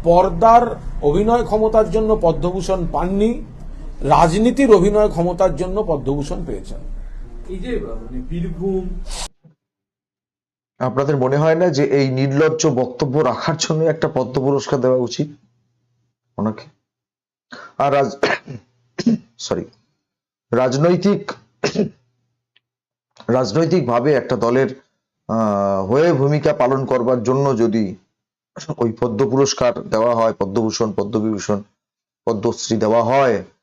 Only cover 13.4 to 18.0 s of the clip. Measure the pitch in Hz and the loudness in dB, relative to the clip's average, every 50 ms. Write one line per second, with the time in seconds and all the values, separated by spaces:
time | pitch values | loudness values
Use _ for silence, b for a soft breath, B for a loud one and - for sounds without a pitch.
13.4 | - - 156 156 - - 160 156 160 165 151 160 - 147 156 135 131 117 127 143 | -2 -4 -4 -4 -2 -2 0 0 2 0 0 0 -4 -2 -2 -2 -4 0 -2 0
14.4 | 127 139 143 135 - - 147 135 123 127 127 127 123 117 - - 151 151 147 _ | 0 2 0 0 0 -2 -2 0 2 2 2 2 0 -2 -2 -6 -6 -6 -8 _
15.4 | _ _ _ _ _ _ _ _ _ _ _ _ _ _ _ _ _ _ _ - | _ _ _ _ _ _ _ _ _ _ _ _ _ _ _ _ _ _ _ -6
16.4 | 101 110 107 - - 156 _ _ _ _ _ _ _ _ _ _ _ _ _ _ | -4 -4 -6 -8 -16 -20 _ _ _ _ _ _ _ _ _ _ _ _ _ _
17.4 | _ _ B B B B B - 135 143 135 143 | _ _ B B B B B -2 0 2 2 2